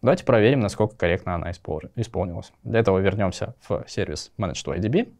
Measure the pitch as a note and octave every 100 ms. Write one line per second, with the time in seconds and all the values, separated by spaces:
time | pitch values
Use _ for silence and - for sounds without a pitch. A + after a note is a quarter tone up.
0 | A#2 F3+ - A#2+ G#2+ C#3 G#2 - G#2+ -
1 | F2 F2 - F2 E2+ F2+ - D#2 E2+ -
2 | A2 F#2 F2+ E2+ - _ A2+ A2+ A2+ F#2+
3 | G2 G#2 F#2+ - - - - E2 - -
4 | F2 D#2 - - G2 C2 - C#2 G#2+ D#3+
5 | B3